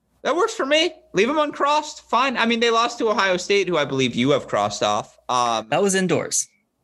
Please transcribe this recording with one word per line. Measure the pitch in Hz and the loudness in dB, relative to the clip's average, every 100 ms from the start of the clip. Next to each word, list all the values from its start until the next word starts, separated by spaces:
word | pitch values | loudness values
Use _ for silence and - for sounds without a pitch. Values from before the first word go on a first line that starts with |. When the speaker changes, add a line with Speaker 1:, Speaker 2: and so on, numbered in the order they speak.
| _ _ | _ _
Speaker 1:
That | 233 | -2
works | 320 427 | 0 0
for | - 269 | -2 0
me. | 302 339 - _ | 2 2 -4 _
Leave | 180 233 | 0 2
'em | 302 | 2
uncrossed. | 294 - 277 302 302 - - | -2 0 0 0 -2 -12 -4
Fine. | 226 269 233 | 0 0 0
I | 226 | 0
mean, | 233 | 2
they | 233 | 2
lost | 226 233 240 | 2 0 0
to | 226 | 0
Ohio | 208 190 180 | 0 0 0
State, | - 202 180 | 0 0 2
who | 160 | 0
I | |
believe | 139 135 127 113 | 0 0 0 0
you | 131 | 0
have | 131 - | 0 0
crossed | 110 101 - | -2 0 0
off. | 104 104 - _ - | -2 -2 -6 _ -2
Um, | 123 120 113 110 | 0 0 -2 -2
Speaker 2:
That | 151 | 0
was | 202 | 2
indoors. | 190 185 135 92 - - _ _ _ | 0 0 0 -2 -4 -6 _ _ _